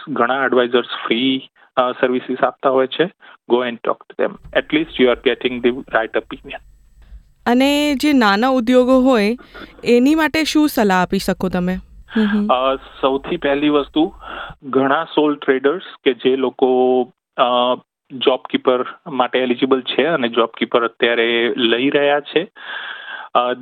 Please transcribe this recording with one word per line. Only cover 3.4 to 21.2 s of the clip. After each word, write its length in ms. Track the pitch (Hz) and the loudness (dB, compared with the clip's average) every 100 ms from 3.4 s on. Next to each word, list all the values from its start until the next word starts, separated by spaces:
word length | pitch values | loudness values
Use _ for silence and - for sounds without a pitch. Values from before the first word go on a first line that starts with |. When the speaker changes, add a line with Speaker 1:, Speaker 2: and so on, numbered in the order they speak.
| - | -2
Speaker 1:
Go 60 | 117 | 0
and 160 | 123 | 0
talk 220 | 117 - - | -4 -6 -6
to 280 | - - | -8 -6
them. 360 | 101 - - - | -6 -6 -4 -4
At 160 | - 156 | -2 -2
least 280 | 160 - | -2 0
you 120 | 127 117 | 2 2
are 120 | 131 | -2
getting 300 | 120 127 123 | -2 -4 -2
the 80 | 123 | -2
right 460 | 127 - 113 110 113 | -2 -4 -4 -2 -6
opinion. 380 | - - 139 - - - _ - - - _ _ - | -8 -18 -16 -18 -20 -20 _ -20 -20 -20 _ _ 0
Speaker 2:
અને 500 | 247 269 285 294 277 | 2 2 2 0 0
જે 180 | 302 | 2
નાના 340 | 277 214 196 254 | 4 4 2 2
ઉદ્યોગો 540 | 262 226 254 247 262 | 0 4 4 6 4
હોય 360 | 254 247 202 247 - - - - | 4 2 2 -2 -10 -20 -20 -8
એની 320 | - 240 262 320 | 2 4 4 2
માટે 280 | 302 320 | 2 0
શું 260 | 302 311 302 | 0 2 2
સલાહ 320 | - 208 185 | 2 2 2
આપી 180 | 180 196 | 0 -2
શકો 300 | - 185 185 | -2 -4 -2
તમે? 260 | 180 180 185 - - - | -2 -4 -6 -10 -20 -6
હમ 100 | 226 | -2
હમ. 240 | 214 208 208 | 0 0 0
Speaker 1:
અ, 280 | 127 131 135 - - | 0 0 -2 -8 -4
સૌથી 360 | - 202 - 175 | -2 -2 -4 -4
પહેલી 320 | 143 139 147 | -2 0 2
વસ્તુ, 440 | 147 139 - 254 - - - - - | 0 0 0 -2 -4 -16 -14 -14 -16
ઘણા 400 | 139 131 135 147 | -4 0 2 0
સોલ 320 | 160 - 151 143 | 0 0 0 0
ટ્રેડર્સ 460 | - 131 135 170 - - | -2 0 0 -2 -8 -4
કે 100 | 143 | -2
જે 220 | 120 131 131 | 0 0 0
લોકો, 640 | 123 - 131 127 127 127 120 _ _ - | -2 0 2 4 2 2 -2 _ _ -2
અ, 380 | 127 123 123 123 _ _ _ | 0 2 0 -2 _ _ _
જોબ 280 | 135 120 127 - | -2 0 0 -2
કીપર 360 | 131 - 127 123 - - | -2 0 0 -2 -10 -12
માટે 320 | 131 123 127 | -4 -2 0
એલિજિબલ 420 | 127 120 131 131 | -2 0 2 0
છે 220 | 123 - | 0 -2
અને 240 | 139 165 120 | 0 0 -2
જોબ 220 | 117 117 - | 0 -2 -2
કીપર 300 | 117 123 117 | -2 0 -2
અત્યારે 640 | - 120 117 | -2 0 0